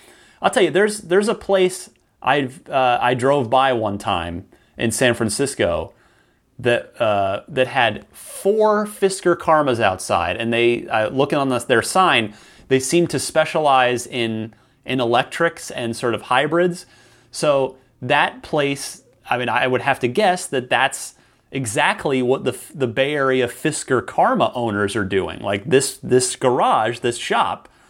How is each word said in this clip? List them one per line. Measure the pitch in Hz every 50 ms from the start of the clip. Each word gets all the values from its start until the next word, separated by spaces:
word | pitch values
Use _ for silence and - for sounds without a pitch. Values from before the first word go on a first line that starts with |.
| - - - - - _ _ -
I'll | - 190
tell | - 254 185
you, | 160
there's, | 143 185 214 214 208 -
there's | - 160 175 202 208
a | 233 208
place | - - - 196 190 185 185 185 - - - _ _ _ _ _ -
I've, | - - 139 147 135 123 135 175 - -
uh, | 147 131 131 123 120 -
I | 123 123 131
drove | 123 123 135 143 143 123 110
by | 131 131 135 135 127
one | 113 110 104 101
time | 98 - 107 98 85 82 85 85 90 - _ _ _ _ _ _
in | - 120 117
San | - - 131 120 117
Francisco | - 117 107 - - 143 127 - - 104 87 82 80 80 - - _ _ _ _ _ _ _ _ _ _ _ _ -
that, | 117 120 120 110 - - - -
uh, | 120 107 104 101 98 95 98 - -
that | - 156 127 127
had | 123 135 135 120 110 - - - _
four | - - - - - - - 196 214 220 214 214 208 208 208
Fisker | 208 - - 196 190 190 - - 180 170
Karmas | 170 - 170 160 156 147 135 123 113
outside, | 113 98 92 92 - - 104 87 85 87 92
and | 113 117 117 117
they, | 117 120 120 120 - -
uh, | - 120 110 110 -
looking | 131 131 131 127 160 143
on | 139 135
the, | 127 113
their | - - 127 113
sign, | - - - 190 185 170 139 120 110 101 - - - - - - -
they | - 131 131
seem | 196 - 170 175 170
to | 156 - 131
specialize | - - - 160 156 - - 160 151 143 135 131 127 123 127 120 -
in, | - - 123 117 113 110 110 110 113 - _ _ _ _ _ -
in | - 131 131
electrics | 123 117 120 120 - - - - 165 165 165 - - -
and | - 131 123 113 113
sort | - 135 120 113
of | 104 -
hybrids. | - 127 127 147 147 160 170 180 180 175 - - _ _ _ - _ _ _ _ _
So | - - 165 151 143 139 131 127 - - _ _ _ -
that | 127 127 143 147 170 208 - - -
place, | - - 151 143 143 139 135 - - - - _ _ _ _ - -
I | 127
mean, | 123 123 120
I | 113 123 131
would | 127 127 120
have | - 139 - -
to | -
guess | 120 123 202 214 185 180 175 -
that | - - 127 127 -
that's | - 120 131 139 - - - - - _ _ _ _ _ _ _
exactly | - 139 131 107 110 147 143 185 208 - - 156 135 131
what | 123 120 135 - -
the, | 131 - - - - -
the | 147 131
Bay | 117 110 135 135 143 151
Area | 143 135 135 131 131 123
Fisker | 117 - - - 156 147 - - - 135 120 113
Karma | - - - 180 226 262 196 117 107 -
owners | 123 120 113 101 101 104 98 101
are | 110 101
doing. | 95 101 95 87 82 - -
Like, | - 101 104 101 101
this, | - 123 139 135 - -
this | - - 123 120 127 127 - -
garage, | - 135 127 123 151 208 262 208 123 110 117 117 -
this | - 120 120
shop, | - - - 208 233 156 92 95 - - - _ _ _